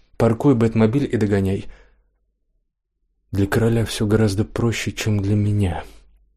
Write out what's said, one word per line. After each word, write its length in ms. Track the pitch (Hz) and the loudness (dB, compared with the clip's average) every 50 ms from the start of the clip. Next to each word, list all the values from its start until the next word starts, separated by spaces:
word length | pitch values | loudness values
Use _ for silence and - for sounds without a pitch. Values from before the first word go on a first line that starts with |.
| _ _ _ | _ _ _
Паркуй 380 | - 117 117 - 113 - 147 131 | 0 2 2 2 2 2 2 4
бэтмобиль 540 | 113 117 113 - 110 110 110 120 143 135 - | 4 2 2 2 2 2 2 2 0 -2 -2
и 60 | 123 | -2
догоняй. 500 | 110 107 98 104 98 95 95 98 - - - - - - _ _ _ _ _ _ _ _ _ _ _ _ _ _ _ _ _ _ _ _ _ _ _ _ _ _ _ _ _ | 0 0 0 0 0 0 0 -2 -4 -6 -10 -16 -20 -20 _ _ _ _ _ _ _ _ _ _ _ _ _ _ _ _ _ _ _ _ _ _ _ _ _ _ _ _ _
Для 140 | 95 98 98 | -2 -2 0
короля 380 | 98 - 110 113 117 113 117 110 | 0 0 0 0 2 0 0 -2
всё 220 | - - - 113 | -4 -4 -4 0
гораздо 380 | 101 110 107 110 104 92 107 107 | 2 2 2 2 2 0 -2 -4
проще, 480 | - - - 120 117 107 - - 101 | -4 -4 -2 -2 -2 -2 -4 -6 -8
чем 280 | - - - 110 104 101 | -6 -4 -2 -2 -2 -2
для 140 | 95 101 107 | 0 0 0
меня. 500 | 104 104 104 104 104 101 87 80 - - - - - - _ _ _ _ _ _ | 0 0 0 0 0 0 -2 -2 -6 -10 -14 -18 -20 -20 _ _ _ _ _ _